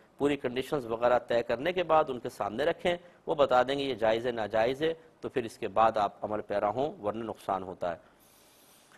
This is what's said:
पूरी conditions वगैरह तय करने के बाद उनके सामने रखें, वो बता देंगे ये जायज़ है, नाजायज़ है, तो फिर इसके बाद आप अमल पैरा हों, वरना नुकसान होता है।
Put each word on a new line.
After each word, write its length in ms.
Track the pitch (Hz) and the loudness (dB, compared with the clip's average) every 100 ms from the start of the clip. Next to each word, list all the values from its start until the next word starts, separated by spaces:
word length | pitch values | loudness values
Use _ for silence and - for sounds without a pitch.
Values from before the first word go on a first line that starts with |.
| _ - | _ -2
पूरी 180 | 143 143 | 0 0
conditions 480 | 127 123 131 151 | -2 -4 -4 -4
वगैरह 340 | 117 113 120 123 | -4 0 4 4
तय 240 | - 117 | 2 -2
करने 300 | - 117 156 | 0 -2 -2
के 100 | 185 | -2
बाद 280 | 170 156 151 | 2 4 2
उनके 180 | 123 123 | -2 -8
सामने 360 | - 101 110 | -6 -6 -2
रखें, 340 | 156 170 180 175 - - - | -2 0 -2 -4 -8 -14 -4
वो 60 | |
बता 280 | 160 135 127 | 2 4 4
देंगे 220 | 127 139 | 2 0
ये 100 | 139 | -4
जायज़ 320 | 113 110 113 123 | 0 2 2 0
है, 60 | |
नाजायज़ 520 | 117 104 110 117 135 | -4 -2 0 0 0
है, 120 | 160 165 - _ | -2 -4 -12 _
तो 60 | 117 | -6
फिर 180 | - 113 | -4 -6
इसके 220 | - 110 | -8 -2
बाद 300 | 98 113 110 | 4 4 4
आप 220 | 101 - | -2 -2
अमल 160 | 104 104 | -6 -6
पैरा 280 | - 101 104 | -4 -2 0
हों, 240 | 113 151 196 | 0 -4 -4
वरना 240 | 101 110 | -6 -4
नुकसान 380 | 113 95 - 95 | -8 -10 -6 -6
होता 280 | 92 87 90 | -6 -6 -6
है। 100 | 80 - _ _ _ _ _ _ _ _ | -6 -12 _ _ _ _ _ _ _ _